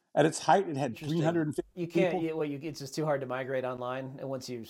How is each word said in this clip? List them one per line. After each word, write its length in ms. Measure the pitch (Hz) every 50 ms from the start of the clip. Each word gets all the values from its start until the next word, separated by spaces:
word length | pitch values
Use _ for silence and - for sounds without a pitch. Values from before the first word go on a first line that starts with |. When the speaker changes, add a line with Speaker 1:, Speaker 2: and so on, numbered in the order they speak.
| _ _ _
Speaker 1:
At 100 | 147 151
its 140 | 160 - -
height, 280 | - - 160 202 196 180
it 80 | 151
had 160 | 131 147 127
Speaker 2:
Interesting. 260 | 110 - 160 143 156 170
Speaker 1:
three 60 | 151
hundred 220 | 160 170 170 160
and 80 | 151 -
fifty 260 | - - - _ 185
Speaker 2:
You 60 | 170
can't, 240 | 165 - 170 190 175
Speaker 1:
people. 160 | 170 185 165
Speaker 2:
you, 100 | 160 156
well, 120 | 160 156 151
you, 100 | 143 135
it's 200 | 156 160 139 -
just 160 | 139 131 -
too 80 | - 151
hard 160 | 156 143 135
to 60 | 131 127
migrate 360 | 127 131 131 123 135 131 127
online. 520 | 123 127 123 123 123 127 131 135 131 131 -
And 100 | - 135
once 200 | 135 131 127 -
you 160 | 123 117 110